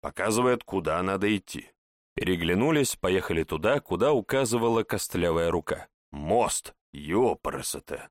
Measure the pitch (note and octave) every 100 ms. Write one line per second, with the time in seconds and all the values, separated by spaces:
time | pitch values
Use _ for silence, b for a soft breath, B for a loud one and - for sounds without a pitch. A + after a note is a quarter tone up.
0 | D#2+ - G2 A2 B2 B2 - F#2+ D#2 E2
1 | F#2 G2 G2+ G#2 - - - _ _ _
2 | _ - F2 F2+ E2+ F2+ C3+ D3+ C3 -
3 | F2+ F#2 - E2 D#2+ D#2 F#2+ C#3+ - F2
4 | B2+ C#3 G2+ C3+ B2+ A#2+ A#2 A2+ G#2+ G#2
5 | - F#2 F2 E2 E2+ E2 - D#2 - _
6 | _ C#2+ D2+ A2+ A2+ - - - _ C#2+
7 | D2 F#2+ B2 D#2+ - C2+ - - - C2+
8 | -